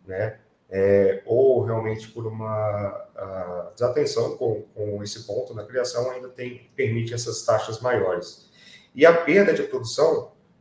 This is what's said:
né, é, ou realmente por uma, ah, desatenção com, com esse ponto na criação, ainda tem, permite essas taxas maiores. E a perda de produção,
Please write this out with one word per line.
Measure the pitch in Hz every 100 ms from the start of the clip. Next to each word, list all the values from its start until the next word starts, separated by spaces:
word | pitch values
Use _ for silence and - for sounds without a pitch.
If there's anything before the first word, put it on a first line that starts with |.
| 92
né, | 92 107 - _ _ -
é, | 95 98 101 95 95 113
ou | 117 135 120
realmente | 107 113 110 110 -
por | 117 110
uma, | 110 110 107 107 101 101 - -
ah, | - 98 95 90 87 87
desatenção | - 120 151 143 117 117 -
com, | 120 104 -
com | 107 104 101
esse | 101 -
ponto | - 107 -
na | 110
criação, | 101 123 120 120 127
ainda | 127 -
tem, | - 123 120 _
permite | - 117 117 113
essas | 117 120 113
taxas | - 110 - 107
maiores. | 123 113 92 87 - - _ _ - - _
E | 127
a | 160
perda | 165 143 196 185
de | 147
produção, | 139 131 117 - 151 147 - _ _ _